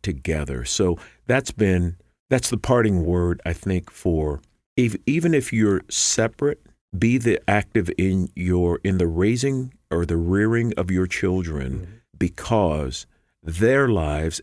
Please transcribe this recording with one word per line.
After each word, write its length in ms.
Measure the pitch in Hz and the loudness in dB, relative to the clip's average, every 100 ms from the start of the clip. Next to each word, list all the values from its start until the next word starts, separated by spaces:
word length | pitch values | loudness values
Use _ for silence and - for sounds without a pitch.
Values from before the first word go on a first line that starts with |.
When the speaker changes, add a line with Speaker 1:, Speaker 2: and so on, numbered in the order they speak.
Speaker 1:
together. 640 | - 73 76 78 69 65 | -8 -6 -4 -4 -4 -8
So 340 | 60 - 95 85 - _ - | -6 -2 0 0 -6 _ -2
that's 240 | 127 135 | -2 -2
been, 460 | - 104 92 87 87 _ _ _ | -2 2 2 0 -4 _ _ _
that's 200 | 131 - | -2 0
the 60 | 117 | -4
parting 480 | - 123 110 95 | 2 2 4 2
word, 360 | 80 90 87 87 | 2 2 0 -2
I 80 | - | -4
think, 380 | 85 - 92 87 | -6 -2 -4 -4
for 500 | - - 80 76 71 - _ _ - | -6 -2 0 -2 -4 -12 _ _ -2
ev-, 180 | 120 110 - | 0 -2 -2
even 280 | 151 170 | 0 2
if 180 | 156 123 | 0 0
you're 300 | 113 107 95 - | 0 2 2 -2
separate, 720 | - - - 113 - 143 147 - _ _ 92 | -4 -2 0 -2 0 -2 -2 -10 _ _ 0
be 220 | 113 127 | 2 2
the 220 | 117 104 - | 2 0 2
active 420 | 104 - 113 87 - | 0 2 -2 -2 0
in 300 | 92 95 90 | 0 2 -2
your, 460 | - 90 90 87 87 | -4 0 2 2 0
in 160 | 95 95 | 0 0
the 80 | 85 | 0
raising 680 | 82 98 120 135 131 127 - _ | 2 2 2 0 -2 -6 -12 _
or 160 | 85 82 | -2 0
the 100 | 85 | 0
rearing 560 | 85 95 110 117 117 - | 2 2 2 2 0 -2
of 140 | 92 | -2
your 160 | 92 92 | 0 0
children, 680 | - 95 92 85 76 65 | -2 -2 0 -2 -6 -6
Speaker 2:
Mm-hmm. 200 | 65 90 104 _ - | -8 -10 -18 _ -4
Speaker 1:
because 880 | 85 - - 113 92 76 69 65 - _ _ _ | -4 -4 -2 2 2 0 -4 -8 -14 _ _ _
their 460 | 80 82 113 135 139 | -10 0 2 4 2
lives 520 | 104 78 73 80 - | 2 0 -2 -4 -6